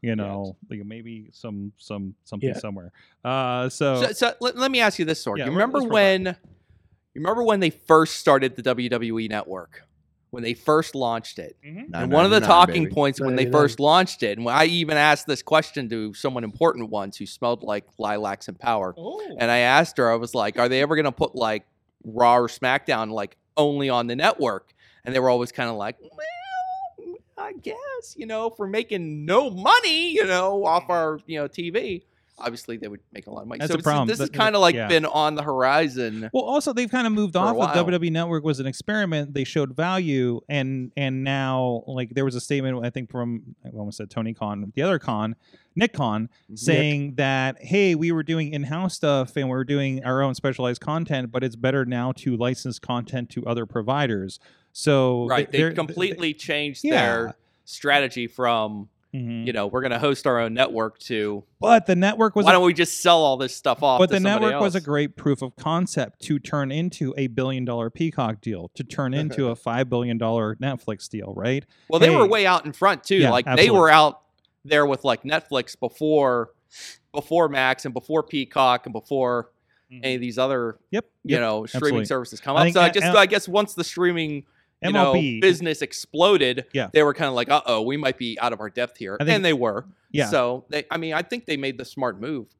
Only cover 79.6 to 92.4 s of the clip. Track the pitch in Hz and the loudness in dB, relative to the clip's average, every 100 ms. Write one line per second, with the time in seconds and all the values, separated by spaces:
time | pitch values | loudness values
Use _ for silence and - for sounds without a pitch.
79.6 | _ _ _ 127 131 127 123 113 131 135 | _ _ _ -10 -6 -4 -4 -2 -2 0
80.6 | 117 107 _ 202 - _ - - 117 107 | -4 -8 _ -8 -8 _ -2 0 0 -2
81.6 | 113 127 147 123 104 131 120 107 - 143 | -4 -2 0 0 -2 -4 -6 -12 -2 2
82.6 | 170 175 170 175 175 190 190 202 190 190 | 4 6 4 4 4 4 4 2 0 0
83.6 | 202 - 170 - 180 175 156 147 - _ | 0 -4 -8 0 0 0 -4 -6 -12 _
84.6 | _ _ 170 151 139 131 143 113 190 170 | _ _ -2 2 4 4 2 2 4 4
85.6 | 170 156 143 - - 151 180 196 131 127 | 0 -4 -6 -8 -10 2 4 6 4 0
86.6 | 127 139 107 151 147 139 151 127 120 143 | -4 -4 2 4 4 2 -2 0 2 2
87.6 | 123 113 113 143 139 127 123 107 120 110 | 4 0 0 0 -2 -2 -6 -2 -2 -2
88.6 | 107 - 120 - 101 101 151 208 185 147 | -8 -4 -6 -6 -10 -4 0 2 2 2
89.6 | 117 104 151 _ _ 147 123 135 123 127 | 0 -2 -8 _ _ -4 0 2 0 -2
90.6 | - 151 143 165 165 156 175 247 233 151 | -6 -8 -4 -6 -4 -6 -4 -8 -6 -4
91.6 | 139 123 131 - 127 98 120 147 | -4 -8 -12 -6 -6 -4 -8 -10